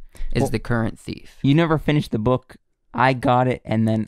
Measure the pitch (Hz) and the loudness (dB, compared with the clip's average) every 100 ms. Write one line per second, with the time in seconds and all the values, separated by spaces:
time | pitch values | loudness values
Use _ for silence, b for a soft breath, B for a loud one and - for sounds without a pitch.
0 | - b b - 135 110 - 117 113 - | -14 b b 0 0 -2 -4 -2 -4 -6
1 | - - - - 135 143 170 156 - 147 | -12 -14 -14 -4 2 4 4 0 0 0
2 | - 110 107 127 - - _ _ _ 240 | 0 -2 0 0 -4 -20 _ _ _ 0
3 | 127 127 135 123 127 123 - 113 110 110 | 0 2 2 2 2 -2 -2 0 0 0